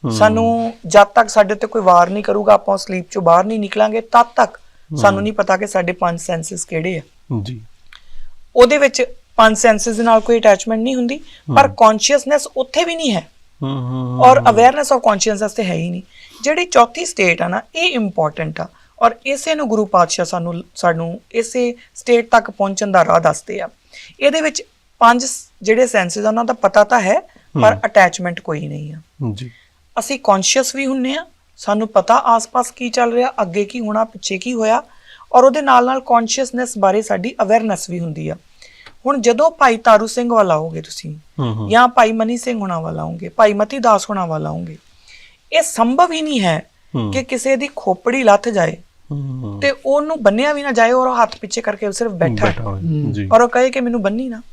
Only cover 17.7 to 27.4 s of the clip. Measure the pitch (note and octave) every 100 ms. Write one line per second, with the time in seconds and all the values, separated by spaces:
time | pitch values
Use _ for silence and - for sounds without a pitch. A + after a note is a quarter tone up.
17.7 | D#4+ F4 C4+ G#3 F3 D#3 D3+ D#3+ D#3+ E3
18.7 | _ _ _ A#3 A#3 C4+ C#4 D#4+ D#4 C#4
19.7 | G#3+ G#3 F#3+ E3+ - E3+ F#3 E3+ E3+ -
20.7 | - F3+ E3 E3 F3 _ A#3 A3+ B3+ A#3+
21.7 | A#3+ _ - - A#3+ A#3 A#3 A3 G3 G3
22.7 | F#3+ G3+ F#3+ E3 E3+ E3 D#3 - G3 F3
23.7 | _ _ - - _ C#4 D#4 D#4 D4 -
24.7 | _ _ _ A#3 B3 C4 - - _ G3+
25.7 | A3 B3 A3 F3+ G#3 G#3 A3 A#3 A#3 G3+
26.7 | G#3 G#3 B3 F#3+ C4 - _